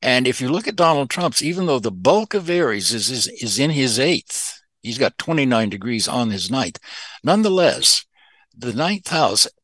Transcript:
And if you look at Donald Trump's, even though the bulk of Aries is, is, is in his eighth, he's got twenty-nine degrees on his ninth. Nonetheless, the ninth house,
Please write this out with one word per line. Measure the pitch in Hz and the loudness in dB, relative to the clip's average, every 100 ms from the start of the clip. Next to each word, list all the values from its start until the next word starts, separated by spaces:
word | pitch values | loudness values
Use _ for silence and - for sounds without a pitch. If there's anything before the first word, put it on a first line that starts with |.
And | 120 127 127 | 0 2 2
if | - | 0
you | 127 | -2
look | 175 - | -2 -2
at | 190 | 2
Donald | 165 147 135 | 4 4 0
Trump's, | - - - | -2 -2 0
even | 147 180 175 | -2 -2 0
though | 131 | 0
the | 107 | -2
bulk | 92 123 208 220 | 0 4 4 2
of | 202 170 | -4 -2
Aries | 175 139 101 92 | 0 0 0 -2
is, | 113 110 | -2 -2
is, | 127 - | -2 -6
is | - 113 104 | -6 -4 0
in | 151 | 0
his | 147 127 110 | 2 0 2
eighth, | 151 156 - - - - _ _ | 2 0 -4 -8 -8 -10 _ _
he's | 117 117 | -8 -2
got | 139 - | -2 -2
twenty-nine | - 156 135 113 107 | -2 0 2 2 0
degrees | 101 113 113 - | -4 -4 -4 -2
on | 123 117 | -2 -2
his | 95 90 | -4 -4
ninth. | 131 95 - - - - - | -4 -4 -8 -18 -18 -18 -6
Nonetheless, | - 208 214 185 165 - - - - _ _ _ _ - | 0 2 4 4 2 4 2 2 -2 _ _ _ _ -10
the | 120 | -6
ninth | 110 170 202 - | -2 -2 -2 -2
house, | 160 117 104 - _ | 2 2 2 -2 _